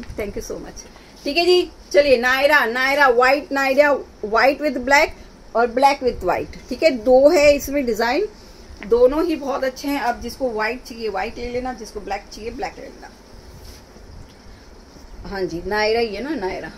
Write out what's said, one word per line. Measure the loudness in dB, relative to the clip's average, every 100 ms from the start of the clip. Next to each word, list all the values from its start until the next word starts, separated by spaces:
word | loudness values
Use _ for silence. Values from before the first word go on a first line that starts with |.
| -12
thank | -10 -10
you | -10
so | -10 -12
much। | -14 -18 -20 -20 -20 -12
ठीक | -4 0
है | 2
जी, | 2 2 -6 -2
चलिए, | 2 4 4
नायरा, | 2 2 4 4 2
नायरा, | 0 0 4 4
white | 4 4 2 -2
नायरा, | -2 0 4 4 2 -4 -12 -2
white | 2 2 2
with | -2 -2
black | 2 4 4 -2 -20 -20 -6 -2
और | 0
black | 4 2 2
with | -2 -2
white, | -2 -2 -4 -12 -12
ठीक | 0
है, | 0 2
दो | 4 6 8
है | 6 6 4
इसमें | 2 -4 -2
design, | -2 0 -2 -4 -8 -20 -20 -20 -14 0
दोनों | 4 4 4 -2
ही | -2
बहुत | -4 -4
अच्छे | -4 -6 -6
हैं। | -4
अब | -4 -4
जिसको | -8 -6 -4
white | -2 -4 -6
चाहिए | -12 -10 -8
white | -6 -8 -8
ले | -8
लेना, | -8 -8
जिसको | -10 -12 -14
black | -10 -10 -12
चाहिए | -16 -14
black | -10 -10 -12
ले |
लेना। | -20 -20 -20 -20 -20 -20 -20 -20 -20 -20 -20 -20 -20 -20 -20 -20 -20 -20 -20 -20 -20 -20 -20 -16 -10
हाँ | -6
जी, | -6 -6 -6
नायरा | -2 0 0
ही | -2 -4
है |
ना, | -8 -6
नायरा। | -6 -8 -12